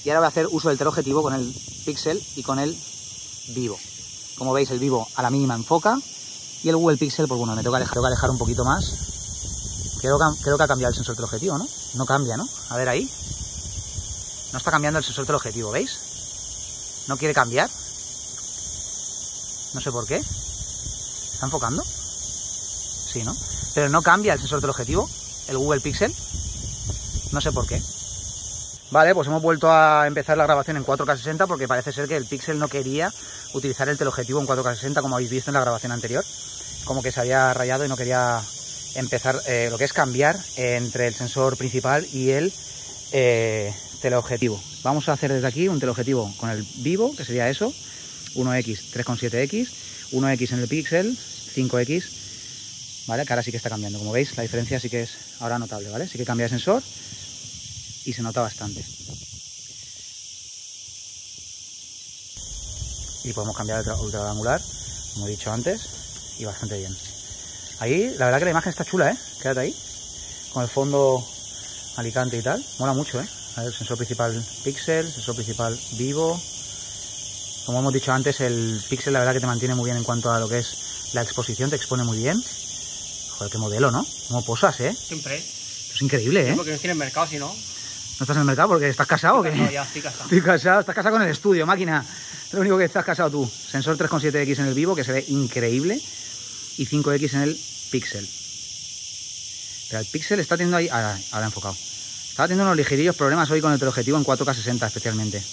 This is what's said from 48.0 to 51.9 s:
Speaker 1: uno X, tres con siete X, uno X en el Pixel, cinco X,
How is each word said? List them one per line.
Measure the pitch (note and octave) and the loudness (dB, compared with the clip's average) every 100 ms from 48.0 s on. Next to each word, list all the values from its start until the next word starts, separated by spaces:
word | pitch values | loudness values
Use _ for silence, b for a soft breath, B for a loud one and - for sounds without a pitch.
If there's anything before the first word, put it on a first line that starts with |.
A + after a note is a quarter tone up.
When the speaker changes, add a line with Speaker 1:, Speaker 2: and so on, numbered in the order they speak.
| B B B - | B B B -2
Speaker 1:
uno | B2+ B2+ | 2 2
X, | A2+ G#2+ - | 0 -4 -6
tres | B2 A#2+ | -6 -2
con | A#2+ | -2
siete | A#2+ A#2 | 0 2
X, | C#3 G#3+ B3 B B B B | 2 0 -2 B B B B
uno | B2+ C3+ | 0 2
X | C3 A#2+ | 2 2
en | B2 | 0
el | A#2+ | 0
Pixel, | D3 D3 E3 G3+ B3 | 0 2 2 2 -2
cinco | - - - - C3 B2 | -8 -12 -8 -2 2 2
X, | B2 | 2